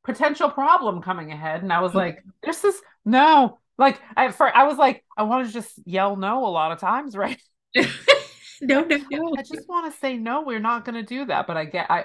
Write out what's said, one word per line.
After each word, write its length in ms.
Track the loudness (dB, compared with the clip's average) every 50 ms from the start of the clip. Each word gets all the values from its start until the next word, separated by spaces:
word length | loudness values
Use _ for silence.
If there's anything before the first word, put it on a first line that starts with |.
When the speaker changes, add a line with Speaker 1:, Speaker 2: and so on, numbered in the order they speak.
| -10
Speaker 1:
potential 460 | -10 -4 -2 -2 -2 0 0 -2 -2
problem 520 | -2 0 2 4 4 4 2 -2 -4 -4
coming 300 | -4 -6 -6 -6 -8 -12
ahead. 300 | -10 -8 -6 -6 -6 -4
And 100 | -2 -2
I 80 | 0 0
was 120 | 0 0
Speaker 2:
Mm-hmm. 60 | 0 0
Speaker 1:
like, 240 | -2 -2 -4 -10 -16 -20 -20 _ -8
"This 220 | -8 -6 -2 0
is, 100 | -2 -2 -2 -6 _ _ _ -2
no." 520 | 2 4 6 6 8 8 6 6 4 0 _ _ _ _
Like, 240 | 2 2 2 2 0 -8 -4 0
at 180 | 0 0 2 2
fir-, 160 | 2 4 4 6
I 120 | 6 6
was 120 | 4 4
like, 280 | 4 4 4 4 0 _ _ -4
I 60 | -2 -2
wanna 240 | 0 0 0 -2
just 320 | -4 -6 -10 -12 -12 -16 -20 -10
yell 320 | -4 -2 0 0 0 0
no 280 | -2 -4 -2 -2 -2 -2
a 60 | -2
lot 220 | 0 0 -2 -2 -2
of 60 | -2
times, 360 | -2 -2 -2 -2 -4 -6 -6
<laughs> 60 | -4 -4
right? 180 | -4 -6 -10 _ _ _ _ _ _ 0
Speaker 2:
<laughs> 60 | 0 0 0 -2 -2 2 2 2 2 0 -6 -18 -20 -20 -20 -16 -6
No, 220 | -2 0 2 2 2
no, 140 | 0 -2 -2 -4 -6
no. 240 | -6 -6 -4 -4 -6
Speaker 1:
I 60 | -8 -8
just 260 | -10 -14 -14 -10 -8
wanna 240 | -6 -6 -6 -8 -8
say, 240 | -8 -6 -6 -6
"No, 240 | -6 -6 -4 -4 -4
we're 180 | -4 -6 -6 -4
not 240 | -2 -2 -2 -4 -6
gonna 200 | -8 -10 -10 -10
do 200 | -10 -10 -8 -6
that." 240 | -4 -2 -2 -2
But 80 | -4 -4
I 80 | -6 -6
get, 260 | -6 -6 -6 -4 -2
I, 140 | -2 -2